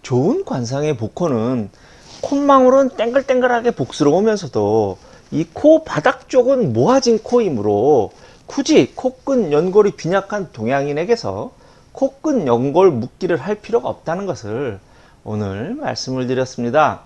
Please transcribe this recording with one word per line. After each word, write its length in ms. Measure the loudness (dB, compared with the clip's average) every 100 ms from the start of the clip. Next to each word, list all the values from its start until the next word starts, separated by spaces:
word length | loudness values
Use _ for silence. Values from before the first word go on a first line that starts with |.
좋은 420 | -2 0 2 0
관상의 520 | -4 -6 -4 -4 -4 -4
복코는 720 | -6 -4 -2 0 -2 -2 -6 _ -20 -20 -20 -12
콧망울은 680 | -4 -2 4 6 6 6 2
땡글땡글하게 800 | 0 0 0 0 0 2 0 0
복스러우면서도 1300 | -2 -6 0 2 4 2 0 -4 -2 2 2 0 -4 -16 -20 -8
이 140 | -6 -6
코 320 | 2 4 4
바닥 440 | 2 -2 -2 -2 -2
쪽은 440 | 0 2 2 2
모아진 460 | 2 2 2 2 0
코이므로 920 | 2 0 0 -2 0 2 4 2 2 -6 -20 -20 -12
굳이 460 | -8 2 4 4
코끝 560 | 0 -6 -6 -2 -2 2
연골이 400 | 0 2 2 2
빈약한 600 | 0 -2 -2 -2 -8 -10
동양인에게서 1000 | -6 -2 -2 -2 -4 -2 -2 -2 -8 -10 -14 -20 -20 _
코끝 540 | -4 -4 -4 -2 -2 2
연골 460 | 0 2 4 4
묶기를 440 | 2 -6 _ -4 -4
할 200 | -4 -8
필요가 320 | -2 -4 -4
없다는 380 | -10 -8 -8 -6
것을 520 | -8 -8 -8 -8 -10 _ _ -20 _
오늘 500 | -10 -6 -6 -6 -8
말씀을 520 | -8 -8 -8 -8 -6 -4
드렸습니다. 760 | -4 -4 -4 -2 0 0 -2